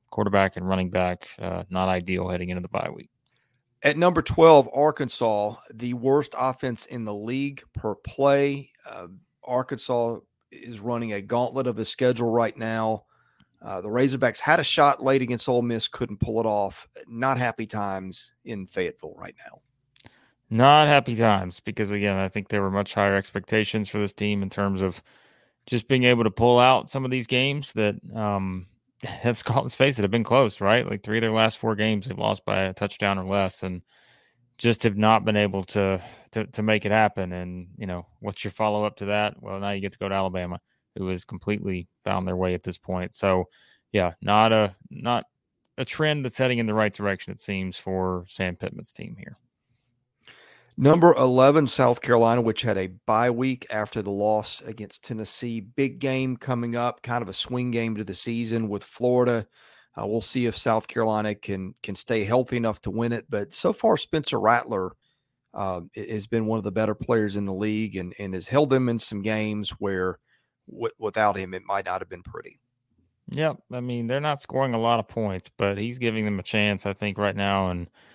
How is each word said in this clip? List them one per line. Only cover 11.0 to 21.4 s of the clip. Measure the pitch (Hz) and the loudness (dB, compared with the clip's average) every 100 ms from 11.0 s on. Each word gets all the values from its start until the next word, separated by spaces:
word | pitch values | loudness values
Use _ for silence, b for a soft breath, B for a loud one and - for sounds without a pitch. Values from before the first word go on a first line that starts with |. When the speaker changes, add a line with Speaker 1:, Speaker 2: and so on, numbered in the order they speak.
| 117 | -4
Speaker 2:
a | 101 | -6
gauntlet | 101 120 123 135 123 | -2 -2 -2 -2 -4
of | 110 | -2
a | 107 | -4
schedule | - 127 117 117 | 0 2 2 2
right | 117 113 - | 2 2 -2
now. | 113 113 110 110 _ _ _ _ _ _ | -6 -2 -2 -2 _ _ _ _ _ _
Uh, | - 95 | -10 -8
the | 101 | -2
Razorbacks | 120 135 127 120 120 | 2 2 2 0 0
had | - 165 | 2 2
a | |
shot | 147 - 143 135 | 2 4 4 4
late | 131 135 | 2 2
against | 123 120 - | 0 -4 0
Ole | 123 | 0
Miss, | 120 113 - | 0 -2 -4
couldn't | - 123 104 | -6 -8 -4
pull | 120 110 | -4 0
it | 110 | 0
off. | 104 98 - - - - | 0 -2 -6 -20 -20 -14
Not | 117 131 131 | -4 0 0
happy | 123 113 110 | -2 -4 -6
times | 107 101 95 95 90 - _ | -6 -4 -6 -8 -12 -14 _
in | - 107 92 | -12 -10 -8
Fayetteville | 98 87 - - - | -4 -4 -6 -16 -16
right | - - - | -18 -18 -20
now. | - _ _ _ _ b b b b - | -20 _ _ _ _ b b b b -4
Speaker 1:
Not | 113 135 151 151 | 4 8 8 8
happy | 143 131 113 | 6 4 2
times | 113 101 | 4 4